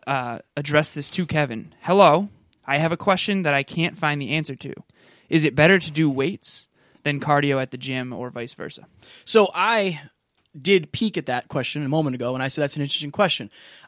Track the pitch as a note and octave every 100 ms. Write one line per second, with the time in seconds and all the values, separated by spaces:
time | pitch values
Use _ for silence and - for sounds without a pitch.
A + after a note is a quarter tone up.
0 | - C#3 B2 A#2 - - C#3+ D3 D3+ D3+
1 | C#3 - E3+ D#3 C#3 A2+ - _ - F#3+
2 | F3+ D#3 G3+ - _ _ - C#3+ D#3+ F3
3 | - F3+ - G3 E3 C#3 C#3 - E3+ -
4 | D#3 D3 B2+ D#3 D3+ C3 - - - _
5 | _ _ _ E3 D3+ C3 D#3+ F#3+ D#3+ D3
6 | D#3 C3+ C#3+ G3+ - - - _ _ _
7 | D3 C#3+ C#3+ C#3+ C#3+ C3+ C3 B2+ C3 C3
8 | B2+ A#2 B2 A#2+ A#2 - - - - _
9 | - - - A3 G3 E3+ G3+ A3+ G3 D3+
10 | C#3+ _ _ _ _ D3+ D3+ F#3+ D3 -
11 | G#3+ F3 C#3 B2+ - - B2 D3 C#3 D#3
12 | D3 B2+ A#2+ B2+ C3 D#3 C#3+ D3+ C#3 -
13 | D3 - G3 - G#2 - - -